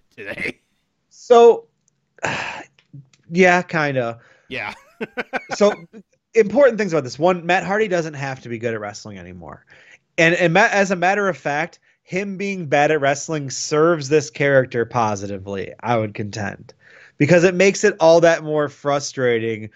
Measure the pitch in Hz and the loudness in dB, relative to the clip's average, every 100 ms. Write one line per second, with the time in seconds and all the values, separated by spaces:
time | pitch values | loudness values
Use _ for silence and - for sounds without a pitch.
0 | _ - 101 - - - _ _ _ _ | _ -18 -14 -10 -10 -12 _ _ _ _
1 | _ _ - 233 233 226 - _ _ _ | _ _ 4 8 8 6 0 _ _ _
2 | _ _ - - - - - _ _ 139 | _ _ -8 -8 -10 -14 -18 _ _ -20
3 | - _ - 170 180 180 175 165 143 131 | -20 _ -4 2 4 4 0 -4 -2 -2
4 | 117 117 _ _ - 123 107 - _ - | -4 -8 _ _ -14 -10 -10 -12 _ -14
5 | 214 - - 254 - 262 208 - 170 220 | -12 -10 -8 -10 -8 0 0 0 -14 -20
6 | _ _ _ 226 202 247 277 214 196 160 | _ _ _ 0 2 4 4 2 -2 -2
7 | 123 131 175 180 170 185 170 208 214 175 | -4 -2 0 0 0 -2 0 -2 -2 -2
8 | 160 139 139 131 123 113 117 110 104 104 | -4 -8 -10 -10 -10 -8 -6 -6 -10 -14
9 | 107 98 87 90 76 92 _ _ _ - | -16 -18 -18 -18 -20 -20 _ _ _ -20
10 | _ - 165 170 175 185 220 196 190 185 | _ 0 0 2 2 2 2 2 -2 -2
11 | 175 202 196 147 151 147 170 _ _ _ | -2 0 -2 -4 -6 -6 -6 _ _ _
12 | - 180 202 185 196 190 151 143 147 156 | -10 -8 -6 -8 -8 -6 0 2 2 2
13 | 139 143 - 156 135 - - 151 165 165 | 0 -2 -4 -8 -8 -10 -4 2 2 2
14 | 135 151 139 - 143 135 120 120 113 123 | 0 0 0 -2 2 2 2 -2 -2 -2
15 | 110 101 101 98 95 98 - - 110 120 | -2 -4 -8 -10 -10 -10 -10 -10 -4 -2
16 | 107 101 104 107 101 98 - _ _ - | -4 -8 -10 -8 -8 -10 -18 _ _ -20
17 | - - 143 175 185 180 196 - 208 - | -10 0 4 6 4 4 2 2 0 4
18 | 165 170 170 156 156 151 147 - 143 143 | 6 6 6 2 -2 -4 -4 -4 -4 -4
19 | 139 - 123 117 113 107 107 | -4 -2 0 0 -2 -8 -10